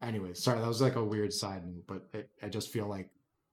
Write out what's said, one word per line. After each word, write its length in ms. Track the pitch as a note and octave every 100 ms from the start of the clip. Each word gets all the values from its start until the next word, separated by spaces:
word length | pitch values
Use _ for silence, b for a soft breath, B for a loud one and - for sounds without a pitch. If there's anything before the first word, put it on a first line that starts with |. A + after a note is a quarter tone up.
anyways, 400 | A#2 A2 F#2 F2
sorry, 180 | - A#2
that 80 | A2+
was, 140 | A#2
like, 140 | C3 A#2+
a 80 |
weird 280 | G#2+ G#2+ G#2
side 340 | - G2+ G2 F2
note, 180 | F2 -
but 220 | F#2+ -
I, 320 | G#2+ - - G#2
I 20 |
just 200 | G#2+ -
feel 160 | A#2 G#2
like 220 | G2+ F2+ _ _ _ _